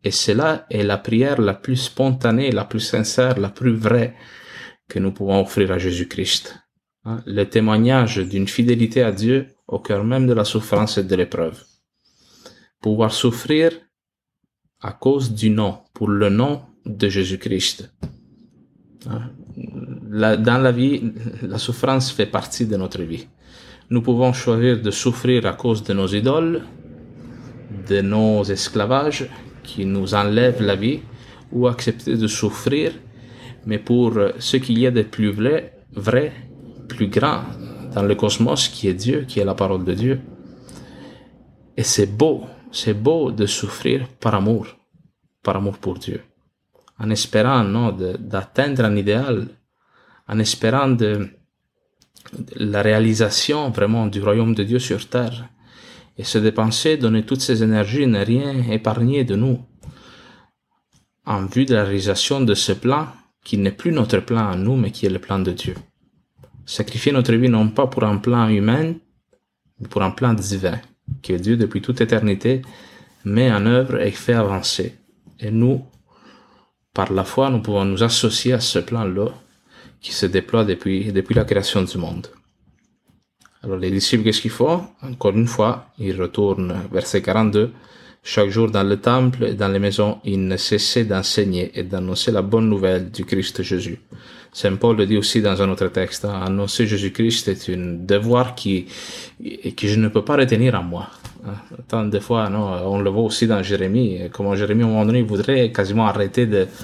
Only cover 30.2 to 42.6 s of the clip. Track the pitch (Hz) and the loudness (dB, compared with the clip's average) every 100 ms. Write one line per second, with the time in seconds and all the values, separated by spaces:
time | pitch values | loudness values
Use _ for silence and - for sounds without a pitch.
30.2 | 101 110 127 113 104 98 113 151 - - | 2 4 4 2 0 0 -2 -4 -8 -20
31.2 | - - - 120 123 117 - - 143 120 | -20 -20 -8 0 0 0 -4 -4 -2 0
32.2 | 107 - 104 - - 143 165 - - - | 0 -2 -4 -2 -2 0 -2 -6 -16 -20
33.2 | - - - - 107 104 - 123 117 110 | -20 -20 -20 -12 -6 -6 0 2 4 2
34.2 | 101 - - 131 131 117 127 120 104 - | 0 0 -2 -2 2 2 4 2 0 -2
35.2 | 107 101 123 160 - - - 101 107 123 | -2 0 0 0 -4 -16 -16 -6 0 2
36.2 | 151 - - - - - - - 101 107 | 0 -6 -18 -20 -20 -20 -16 -4 -2 0
37.2 | 143 - - - - - - 104 101 101 | 0 -2 -6 -12 -14 -14 -8 -2 0 2
38.2 | 104 - 123 143 - - 101 92 113 147 | 0 2 2 2 -2 -2 -2 -2 -2 -2
39.2 | 131 104 98 95 95 95 90 92 123 131 | -2 -2 -2 0 0 0 -2 -2 -2 -2
40.2 | - - - - - - - - - - | -6 -20 -20 -20 -20 -20 -20 -20 -20 -20
41.2 | - - - _ _ - 113 - 98 104 | -20 -20 -20 _ _ -4 0 2 2 2
42.2 | 160 123 - - | 2 2 -6 -20